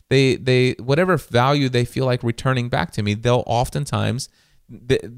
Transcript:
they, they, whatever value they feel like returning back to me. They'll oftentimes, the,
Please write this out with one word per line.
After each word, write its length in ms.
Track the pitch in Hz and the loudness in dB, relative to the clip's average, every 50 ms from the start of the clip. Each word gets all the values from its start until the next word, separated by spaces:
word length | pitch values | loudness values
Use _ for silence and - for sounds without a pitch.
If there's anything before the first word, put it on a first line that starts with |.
| _ - | _ 2
they, 260 | 131 139 135 131 113 | 4 4 4 4 2
they, 380 | - 123 127 127 127 127 127 - | 0 0 2 2 4 4 2 0
whatever 420 | - 110 127 143 170 185 185 180 | -2 -2 0 0 2 2 2 0
value 540 | 135 - - 117 120 123 135 147 147 139 127 | -2 -2 0 0 2 2 4 2 2 0 0
they 160 | 127 120 120 | 0 0 -2
feel 200 | - - 131 131 | -2 -2 -2 -2
like 160 | 127 123 120 | -2 -2 -2
returning 460 | - 117 - - - 135 131 123 120 | -2 -4 -4 -2 -2 -2 -2 -2 -2
back 240 | 120 131 - 165 - | -4 -4 -4 -4 -4
to 100 | - - | -4 -4
me. 120 | 104 104 104 | -2 -2 -2
They'll 320 | 110 113 120 123 123 - | 0 0 0 0 0 0
oftentimes, 800 | - 113 120 127 - - 147 143 - - 104 107 107 107 131 - - _ _ _ _ _ _ _ | 0 0 0 -2 -2 -2 -6 -6 -4 -4 -2 -2 -2 -4 -4 -8 -12 _ _ _ _ _ _ _
the, 320 | - 120 - 120 120 131 - - 107 120 | -20 -20 -8 -2 -2 -2 -2 -2 -8 -16